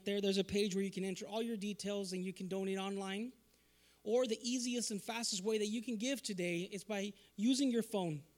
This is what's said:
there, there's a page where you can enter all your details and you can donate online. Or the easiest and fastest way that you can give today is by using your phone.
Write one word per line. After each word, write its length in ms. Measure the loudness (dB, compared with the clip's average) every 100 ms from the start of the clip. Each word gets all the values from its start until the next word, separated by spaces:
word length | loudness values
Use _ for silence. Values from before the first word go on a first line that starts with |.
there, 160 | -2 2
there's 160 | 4 4
a 80 |
page 300 | 4 2 2
where 100 | 2
you 60 | 0
can 160 | 0 -2
enter 180 | -4
all 180 | -4 -2
your 140 | -2 -2
details 560 | -4 -4 -2 -2 -2
and 100 | -4
you 120 | -4
can 140 | -4 -4
donate 280 | -2 0 -2
online. 560 | -2 -4 -4 -4 -6 -10 _ _ _ _ -20 _
Or 240 | 2 4 4
the 120 | 0
easiest 480 | 0 0 0 0 -2
and 120 | -4
fastest 400 | -4 -4 -2 -2
way 140 | 2 2
that 120 | 2
you 120 | -2
can 160 | -2 -2
give 260 | 0 -2
today 460 | -2 -2 0 0 -2
is 140 | -6
by 300 | -4 -2 -4 -6 -12 2
using 340 | 4 6 4
your 120 | 4
phone. 380 | 2 0 0 -2 -6